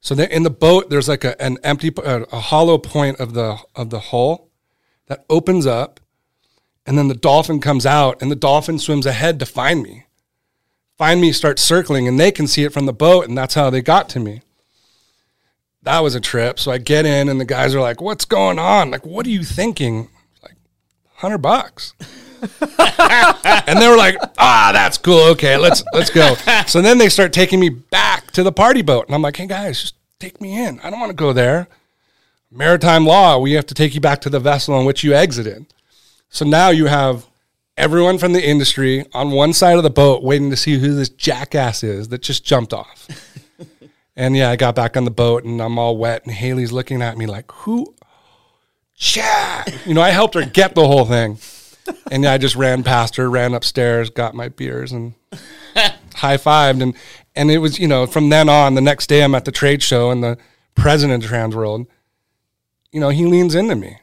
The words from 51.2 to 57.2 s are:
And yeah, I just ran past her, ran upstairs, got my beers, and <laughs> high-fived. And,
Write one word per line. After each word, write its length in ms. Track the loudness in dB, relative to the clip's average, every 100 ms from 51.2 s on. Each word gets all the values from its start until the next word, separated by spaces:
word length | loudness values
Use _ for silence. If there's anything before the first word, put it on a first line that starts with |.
| -2 -6 -18 -20 -20 _ -16 -14 -8
And 120 | -2
yeah, 100 | 0
I 60 | 2
just 180 | 0 0
ran 260 | -2 0
past 340 | 0 0 0 -2
her, 120 | -2
ran 240 | -2 -2
upstairs, 560 | -4 -6 -2 0 0 -4
got 260 | -6 -8
my 140 | -8 -14
beers, 420 | -12 -12 -10 -10
and 220 | -12 -12 -16 _
<laughs> 440 | -20 -20 -20 -10 -2 -2 -2 _
high-fived. 680 | -6 -2 0 2 4 4 2
And, 140 | -2 -6 -16 -20